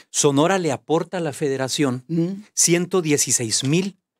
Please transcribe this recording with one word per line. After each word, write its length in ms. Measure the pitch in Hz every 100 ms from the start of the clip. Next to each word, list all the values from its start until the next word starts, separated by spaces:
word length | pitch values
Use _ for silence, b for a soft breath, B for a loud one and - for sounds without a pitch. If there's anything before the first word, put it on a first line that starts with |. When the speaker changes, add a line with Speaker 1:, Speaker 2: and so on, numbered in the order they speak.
| B
Speaker 1:
Sonora 480 | - 147 139 170 190
le 120 | 160
aporta 460 | 120 - 160 175 185
a 40 |
la 120 | 156
federación 720 | 120 147 135 131 - 135 127 -
Speaker 2:
Ujú. 260 | 165 175 196 -
Speaker 1:
ciento 480 | - - 170 180 190
dieciséis 640 | 156 143 131 - 113 -
mil 320 | 131 170 196 - _